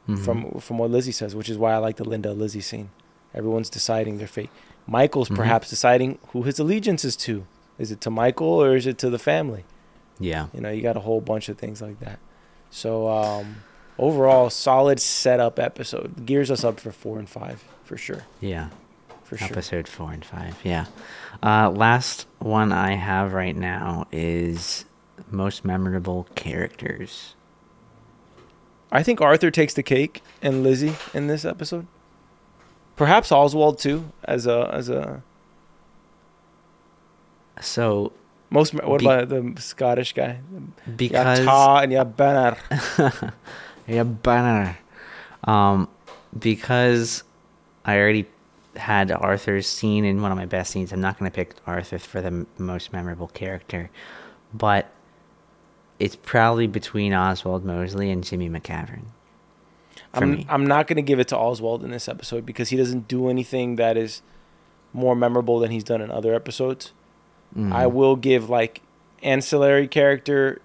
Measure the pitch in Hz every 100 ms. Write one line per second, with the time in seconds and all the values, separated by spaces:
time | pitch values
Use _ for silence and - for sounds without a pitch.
0 | - 101 98 110 - - - 117 117 120
1 | 127 113 107 107 107 107 113 110 110 107
2 | 113 110 104 104 107 104 - 113 101 -
3 | _ _ _ - 110 113 110 110 - 110
4 | 107 104 104 - - - - - - 113
5 | 147 143 117 104 113 113 - 110 127 123
6 | 131 143 - 123 127 139 151 214 208 165
7 | 135 - - 104 92 _ _ - 110 104
8 | 113 113 120 123 160 170 139 131 123 120
9 | 127 120 - 156 147 107 - - _ _
10 | _ - 92 78 78 - 107 107 117 113
11 | 104 113 110 110 - 104 113 107 104 107
12 | 113 101 - _ _ _ _ - 113 113
13 | 110 110 107 104 104 107 - - - -
14 | 139 147 135 131 123 - 139 131 139 131
15 | - - 127 123 117 - 120 - 123 -
16 | - - 117 139 135 127 117 107 113 -
17 | 110 110 104 - 107 107 - - - 110
18 | - 98 - - 98 85 78 - _ _
19 | _ - - 107 101 90 - 87 80 -
20 | 78 78 - 85 85 87 95 82 92 -
21 | - - - - 110 107 104 98 113 123
22 | 127 - - _ 110 107 107 92 95 98
23 | 95 95 98 95 90 78 90 92 - 85
24 | - 80 85 85 85 85 82 - - _
25 | _ - - 101 98 - 95 92 92 92
26 | 90 90 87 - 82 - 85 - - -
27 | - - - - _ _ _ _ _ _
28 | _ _ _ - - _ _ _ _ 135
29 | 160 240 147 160 170 165 151 - - 135
30 | 151 - - - 143 131 131 131 151 156
31 | - 139 147 151 160 175 151 175 170 _
32 | _ _ _ _ _ _ _ _ _ -
33 | 147 208 - 143 143 151 151 151 143 151
34 | 160 - - 123 120 120 50 - 120 131
35 | 147 135 - _ _ _ _ _ _ _
36 | _ _ _ _ _ _ _ _ _ _
37 | _ _ _ _ _ - - - 117 101
38 | 104 - _ _ _ 143 156 151 - 139
39 | 131 131 127 135 120 - - - 127 120
40 | 123 - 131 123 143 190 135 - - 117
41 | 123 127 127 127 131 135 135 139 135 131
42 | 123 113 139 139 123 113 - 143 - -
43 | 139 - 113 - - - - - - 117
44 | 117 110 127 120 120 110 95 87 _ -
45 | - - - - - 104 101 98 87 _
46 | - - _ 107 113 107 - 123 123 120
47 | 117 - - _ _ _ _ _ - 101
48 | 104 107 95 _ _ _ _ - - 101
49 | 95 85 95 98 - 98 95 - 110 104
50 | 104 98 104 95 92 92 90 98 90 92
51 | 95 98 95 92 87 - - 87 87 87
52 | - 98 90 87 - - 92 90 - 92
53 | 87 85 85 - 95 92 - 90 85 -
54 | - - - - _ 110 107 101 - _
55 | _ _ _ _ _ _ _ _ _ _
56 | 104 - - 123 113 117 117 101 - 107
57 | 104 98 92 92 92 92 92 87 90 98
58 | 98 92 90 90 87 82 - 80 80 -
59 | 110 - _ _ _ _ _ _ _ -
60 | - - 139 147 147 147 139 147 151 156
61 | 139 131 120 120 117 117 113 117 - 120
62 | - - - 120 113 110 117 131 123 127
63 | 110 127 127 127 123 131 123 120 117 113
64 | 113 - - - _ _ _ _ _ 127
65 | 127 120 120 123 120 117 113 113 107 113
66 | 107 113 110 113 131 - 131 131 - _
67 | _ _ _ _ _ - 104 120 127 123
68 | 135 131 131 127 110 120 113 - - _
69 | _ _ 147 135 131 147 139 139 139 156
70 | 143 139 143 143 135 -